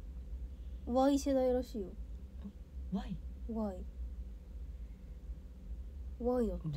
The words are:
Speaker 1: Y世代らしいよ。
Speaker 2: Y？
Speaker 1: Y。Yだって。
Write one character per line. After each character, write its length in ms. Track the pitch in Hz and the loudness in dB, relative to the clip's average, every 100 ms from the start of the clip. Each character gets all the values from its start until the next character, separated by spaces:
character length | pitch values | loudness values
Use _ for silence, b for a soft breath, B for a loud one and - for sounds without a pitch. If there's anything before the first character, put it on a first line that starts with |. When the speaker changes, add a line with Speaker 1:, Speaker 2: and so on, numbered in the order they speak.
| - - - - - - - - - | -8 -8 -6 -4 -4 -6 -6 -4 2
Speaker 1:
Y 320 | 247 277 277 | 8 8 8
世 160 | 285 | 6
代 180 | 262 254 | 6 6
ら 100 | 247 | 4
し 160 | 254 220 | 2 -2
い 40 | |
よ。 60 | 180 - - - - - 202 - - - - | -4 -4 -6 -8 -8 -8 -8 -10 -10 -8 -2
Speaker 2:
Y？ 240 | 196 214 185 - - - | -2 -2 -4 -6 -6 -2
Speaker 1:
Y。 280 | 220 208 185 185 - - - - - - - - - - - - - - - - - - - - - - - | 0 0 0 -4 -4 -4 -4 -6 -8 -10 -8 -6 -6 -8 -8 -10 -8 -6 -6 -8 -10 -8 -6 -6 -6 -6 0
Y 280 | 240 247 214 | 4 6 4
だ 60 | |
っ 40 | 175 | 2
て。 60 | 160 | 2